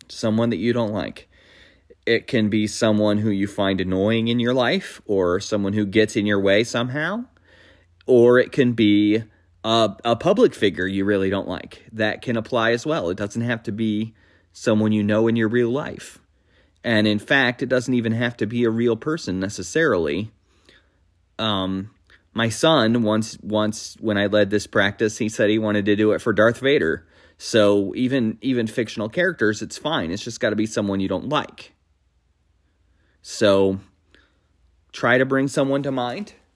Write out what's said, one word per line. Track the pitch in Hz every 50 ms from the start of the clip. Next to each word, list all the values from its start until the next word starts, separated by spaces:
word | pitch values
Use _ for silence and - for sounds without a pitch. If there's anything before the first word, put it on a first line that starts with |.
| - -
Someone | - - - 113 107 110 117 117
that | 113 80
you | 98 120 120
don't | 120 117 104 107
like. | 101 71 50 - - - _ _ _ _ _ - - - - _ _ _ - - _ _
It | - 117 107 - -
can | - 123 110 104
be | 101 110 107 104
someone | - - - 110 107 104 104 104 104 104
who | 107 110
you | 101 98 98 101
find | - - 101 98 98 92
annoying | 92 92 92 92 95 107 113 113 113 117
in | 117 120
your | 117 120 123
life, | 131 123 117 165 196 190 - - - - -
or | 104 95 90 87 87 92
someone | - - 110 104 101 98 101
who | 107 107 98
gets | 95 110 107 107 -
in | 113 101 104
your | 104 98
way | 98 98 98 107 120
somehow, | - - 123 120 127 123 147 151 170 196 233 240 - _ _ _ _ - - - - _ _ _ _ _ _ _
or | - 127 120 117 120 123 127
it | 127 -
can | - - 135 123 117
be | 113 113 104 104 104 104 104 104 113 117 - _ _ _ _ _ _ -
a, | 110 113 117 113 104 98 - -
a | 117 117
public | 110 - 165 208 214 247 170 -
figure | - 113 101 82 76 90 95
you | 95 98 98
really | 101 104 98 95 95
don't | 98 98 - -
like. | 90 73 - - - - - - -
That | 110 110 107 - - -
can | 131 117
apply | 113 110 - - 120 113 113
as | 117 120 -
well. | - - 151 98 85
It | 92 98
doesn't | 104 101 - 117 117
have | 120 120 113 -
to | -
be | 101 107 113 110 107 104 110 110 - _ _ _ _ _ _ _ _
someone | - - - 110 107 107 107
you | 107 107 104
know | 104 107 107 113 117
in | 113
your | 117 113 107
real | 117 123 123 117
life. | 120 143 151 - - - - - - - _ _ _ _ _ _ _ _ _ _ _ _ -
And | 117 117 107 107
in | 107 104 107
fact, | - - 151 139 131 120 123 -
it | 139 123
doesn't | 131 127 120 - 127
even | 123 113 117 113
have | 117 123 120 120 -
to | 117 104
be | 120 120 120
a | 113
real | 110 113 120 120 113
person | 110 - 156 156 - - - 90 92
necessarily. | 95 98 104 - 92 - - 160 165 151 110 90 82 73 73 87 110 110 - _ _ _ _ _ _ _ _ _ _ _ _ _ _ _ _ _ _ _ _ -
Um, | 113 110 104 95 95 92 95 95 95 107 - _ _ _ - _ _ _ -
my | 113 117 117
son | 113 - - 160 160 147 113 113 113 120 117
once, | 104 107 110 110 - - - -
once | 98 104 107 107 107 107 - - - - -
when | - 110 104 101
I | 101
led | 101 101 107 104 98
this | 104 104 -
practice, | - - 117 98 98 98 - 117 107 - -
he | 120 110
said | - - 117 104
he | 110 113
wanted | 110 107 104 104 98
to | 104 104
do | 101 107 107 101
it | - -
for | 123 104
Darth | 92 107 113 117 -
Vader. | 127 135 139 147 87 80 76 - - _ _ _ - _ _ -
So | - - - 113 104 101 104 101 98 98 -
even, | 107 127 123 135 135 117 110 107 113
even | - 131 131 123 113
fictional | 110 - - 120 107 - 117 104 95
characters, | - 175 175 190 170 - 117 107 110 -
it's | - - - -
fine. | - 151 160 147 92 80
It's | 87 107 -
just | 123 113 -
gotta | - 113 107
be | 107 107
someone | 107 - 117 104 101 98 98
you | 95 92
don't | 95 87 - 117
like. | 147 147 - - - - - - _ _ _ _ _ _ _ _ _ _ _ _ _ _ _ _ _ _ _ _ _ _ _ _ _ _ _ _ _ _
So | - - - - 110 104 98 98 98 95 95 98 - _ _ _ _ _ _ _ _ _ _ _ _ _ _ _ _ _ _ _ _ _
try | - - - 120 120 127
to | 131
bring | 135 135 135 135 139
someone | - 160 139 135 135 139 139
to | 143
mind | 135 131 120 123 123 185 214 - - _ _ _ _